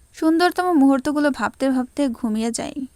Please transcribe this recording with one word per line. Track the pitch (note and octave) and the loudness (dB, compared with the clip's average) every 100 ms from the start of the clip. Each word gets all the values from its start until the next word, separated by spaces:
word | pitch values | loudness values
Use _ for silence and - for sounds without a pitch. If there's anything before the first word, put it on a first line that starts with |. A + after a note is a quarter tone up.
| _ | _
সুন্দরতম | - D#4+ D#4+ F4+ F4+ F4+ | -2 0 4 2 2 2
মুহূর্তগুলো | D#4+ C4+ C4+ D4+ D4 D4 | 4 4 4 0 0 0
ভাবতে | C4+ - - C4+ | 0 -6 -2 -2
ভাবতে | C4 B3+ - C#4+ | -2 -4 -4 -4
ঘুমিয়ে | A#3 A#3 G#3+ A3+ | -2 -4 -2 -4
যাই। | A#3 - C#4+ C4 | -4 -8 -8 -12